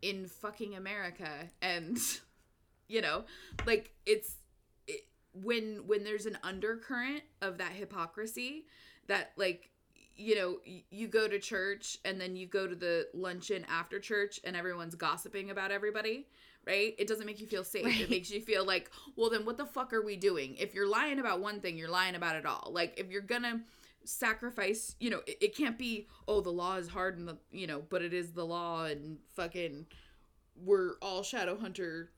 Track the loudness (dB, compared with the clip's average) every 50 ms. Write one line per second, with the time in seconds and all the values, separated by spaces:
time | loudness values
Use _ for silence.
0 | 0 -2 -2 -2 -6 -10 -12 -8 -8 -10 -6 -6 -6 -6 -6 -8 -6 -6 -6 -4
1 | -6 -6 -8 -6 -8 -8 -8 -8 -10 -12 -10 _ -2 0 0 0 -2 -2 -2 0
2 | 0 0 -2 -2 -6 _ _ _ _ _ _ _ _ _ _ _ _ _ 0 2
3 | 2 2 0 0 -2 -6 -14 -18 -16 -14 -8 -2 4 6 6 6 4 0 -16 _
4 | _ 6 6 6 6 -4 -8 -8 -12 _ _ _ _ _ _ _ _ -10 -10 -10
5 | -10 _ _ _ _ _ _ -8 0 2 2 2 2 -2 -6 -6 2 4 4 4
6 | 4 0 -2 -2 -2 -2 -4 -4 -6 -6 -4 -2 0 -2 -2 -2 -4 -4 -4 -2
7 | -2 -2 -4 -4 -8 -12 _ _ -4 -4 -4 -2 -4 -4 -4 -6 -10 -8 -4 -4
8 | -4 -4 -4 -6 -6 -6 -4 -4 -6 -6 -6 -8 -12 -14 -20 -20 -20 -20 -20 -20
9 | _ 0 0 0 0 -2 -2 0 0 0 0 -2 -8 -20 _ _ _ _ _ -20
10 | -20 _ _ -10 2 4 4 4 4 0 0 -4 -8 -12 -16 -16 -16 _ -10 -8
11 | -8 2 4 4 4 6 2 0 -2 -2 -2 -2 0 0 -2 -4 -4 -8 -8 -6
12 | _ -4 -2 -2 -2 -4 -4 -6 -6 0 0 0 2 2 -2 -2 2 4 4 4
13 | 2 0 -2 -4 -4 -2 -4 -4 -2 -2 -2 -2 0 -2 -2 -2 -2 -2 -4 -6
14 | -4 0 2 2 2 0 -2 -6 -6 -4 -4 -2 -2 -2 -4 -4 -6 -8 -6 -2
15 | 0 0 0 0 -2 -8 -6 -6 -6 -4 -4 -2 0 0 0 2 2 0 0 2
16 | 0 0 0 -2 -4 -12 _ -20 -20 -20 -20 _ _ 2 4 4 4 4 4 0
17 | 0 0 2 -2 -2 -8 -8 -10 -6 -4 -4 -2 -2 -2 -2 0 2 2 4 2
18 | 4 4 2 2 2 0 -4 -4 0 2 2 2 4 4 4 2 2 -2 -16 -18
19 | -18 -14 0 2 4 4 4 4 2 0 -2 -2 -4 -4 -2 -2 -2 2 2 2
20 | 2 2 -2 4 4 4 4 4 0 -2 -2 -2 -4 -2 0 0 2 4 4 4
21 | 4 4 2 2 2 2 2 2 0 -2 -4 -2 -2 -2 -4 -2 -4 0 2 4
22 | 4 4 2 2 2 2 2 2 0 0 -2 -2 -4 -4 2 2 2 2 0 -4
23 | -6 -2 -4 -4 -2 0 -2 0 0 0 -2 -2 -6 -8 -18 -20 -20 -20 -20 _
24 | -10 -8 -4 0 2 2 2 2 -2 -6 -2 0 2 2 2 0 -2 -6 -8 -2
25 | 0 0 0 0 -2 -6 -2 4 4 2 4 4 0 0 2 -2 -2 -2 -2 -4
26 | -4 -10 -18 -14 -2 2 2 4 4 2 0 0 0 0 0 0 -2 -4 -2 0
27 | 0 0 -2 -2 -8 -10 -10 -12 -16 _ -8 -8 -4 -4 -4 -6 -4 0 0 2
28 | 2 2 0 0 -2 -2 -4 -4 -4 -2 -2 -2 0 0 0 0 0 0 -2 -4
29 | -4 -8 -10 -12 -14 _ -4 -4 -4 -2 -2 -2 -4 -4 -4 -6 -12 -14 -16 -20
30 | -20 -20 -20 -20 _ _ _ _ _ _ _ -10 4 6 6 6 6 4 -2 -4
31 | -4 -2 -2 -2 -2 -2 -2 0 0 0 0 -2 -4 -6 -4 -4 -6 -4 -4 -6
32 | -10 -12 -16